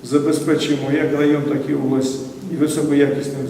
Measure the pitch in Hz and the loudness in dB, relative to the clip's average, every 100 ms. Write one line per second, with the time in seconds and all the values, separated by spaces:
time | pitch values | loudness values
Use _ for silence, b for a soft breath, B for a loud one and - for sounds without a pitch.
0 | 123 143 147 151 156 143 - 143 135 147 | 0 0 2 0 0 0 0 -2 0 0
1 | 147 143 147 147 143 139 - 143 135 131 | 0 2 2 2 0 -2 -2 -2 0 0
2 | 131 - - - 190 165 147 151 143 143 | 0 -4 -8 -12 -8 -2 0 0 2 4
3 | 143 - - 135 | 4 2 -4 -6